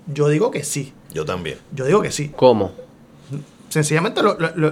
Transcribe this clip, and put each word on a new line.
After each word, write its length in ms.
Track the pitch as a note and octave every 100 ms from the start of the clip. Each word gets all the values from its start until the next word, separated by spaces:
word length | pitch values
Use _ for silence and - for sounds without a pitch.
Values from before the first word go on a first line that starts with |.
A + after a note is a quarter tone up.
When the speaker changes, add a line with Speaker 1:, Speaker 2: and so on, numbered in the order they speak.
| -
Speaker 1:
Yo 220 | C#3+ D3
digo 200 | D3+ B3
que 140 | -
sí. 300 | - D3 - - -
Speaker 2:
Yo 140 | D#2+ D#2
también. 320 | F#2 D#2+ B1+ -
Speaker 1:
Yo 100 | C#3+
digo 160 | C3 G#3
que 100 | D3
sí. 200 | - D3
Speaker 3:
¿Cómo? 380 | - B2+ A2 F#2 - - - - - - D3 - - -
Speaker 1:
Sencillamente 540 | D#3 D3 D#3 G#3 -
lo, 160 | G#3 F#3+
lo, 120 | D#3+
lo, 160 | E3+ D3+